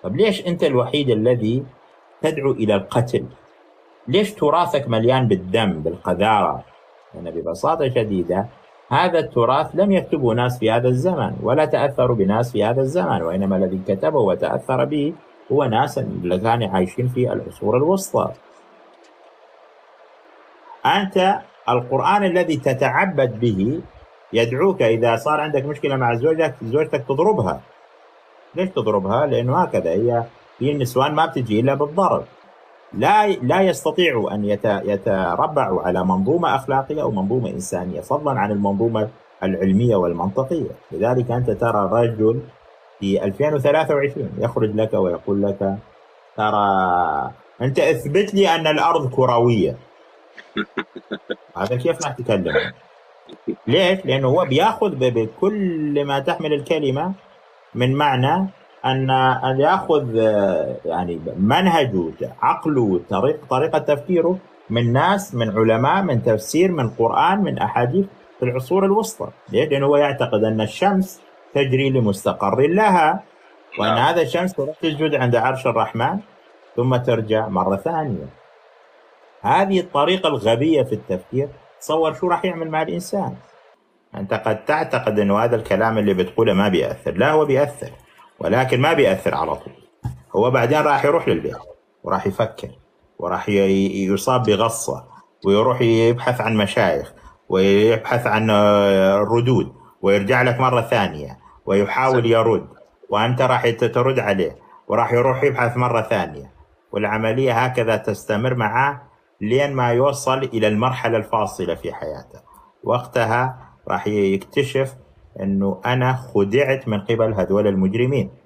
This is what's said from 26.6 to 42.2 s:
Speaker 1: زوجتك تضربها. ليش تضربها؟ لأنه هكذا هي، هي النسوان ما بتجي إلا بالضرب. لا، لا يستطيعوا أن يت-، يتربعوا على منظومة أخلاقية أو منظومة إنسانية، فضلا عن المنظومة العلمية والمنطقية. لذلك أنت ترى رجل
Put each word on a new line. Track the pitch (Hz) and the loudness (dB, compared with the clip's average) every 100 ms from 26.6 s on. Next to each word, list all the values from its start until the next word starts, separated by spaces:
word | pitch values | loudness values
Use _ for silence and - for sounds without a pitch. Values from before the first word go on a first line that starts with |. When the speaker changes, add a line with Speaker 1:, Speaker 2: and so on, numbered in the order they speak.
Speaker 1:
زوجتك | 113 135 156 147 127 | -2 -2 0 -4 -2
تضربها. | 139 190 196 95 71 - - - - - - _ - - 151 | 2 2 2 -2 -4 -12 -20 -20 -20 -20 -20 _ -20 -12 -6
ليش | 185 | -4
تضربها؟ | 147 107 104 95 117 147 | -2 0 0 0 0 0
لأنه | 117 123 160 | 0 0 0
هكذا | 180 104 85 | 0 0 0
هي، | 87 120 117 113 - - - | 0 0 0 -4 -14 -20 -6
هي | 131 | -4
النسوان | 147 127 135 143 | -2 -2 0 0
ما | 151 160 | 0 0
بتجي | 156 113 107 | -2 -2 0
إلا | 127 | 2
بالضرب. | 139 147 165 180 92 - - - - - - - | 0 -2 0 0 0 -4 -20 -20 -20 -20 -20 -14
لا، | 95 139 214 208 | -2 2 4 2
لا | 190 123 180 | 0 0 2
يستطيعوا | 190 156 160 156 170 123 95 | 2 2 -2 2 2 2 -2
أن | 104 101 | -2 -2
يت-، | 101 113 | 0 0
يتربعوا | 98 101 101 117 95 90 90 156 151 107 90 | -2 -2 -2 0 0 0 0 0 0 0 -2
على | 87 92 | -2 0
منظومة | 92 92 98 170 165 135 | 0 0 0 0 0 -2
أخلاقية | 135 135 135 151 | 0 -2 -2 -4
أو | 135 | -4
منظومة | 101 98 127 120 | -2 -2 -2 -4
إنسانية، | - - 90 92 82 | -8 -8 -6 -6 -8
فضلا | - 147 151 131 | -4 -4 -2 -2
عن | 104 | -2
المنظومة | 101 101 101 117 107 107 - _ - | 0 0 0 0 0 -4 -8 _ -6
العلمية | 95 92 95 95 120 101 | -4 0 2 2 4 2
والمنطقية. | 87 85 92 98 131 170 110 - - | 0 -2 -4 -4 -2 -4 -6 -10 -14
لذلك | 78 110 127 120 | -4 0 0 0
أنت | 120 123 | -2 -2
ترى | 104 117 104 95 | 0 0 0 0
رجل | 110 117 110 | 2 0 2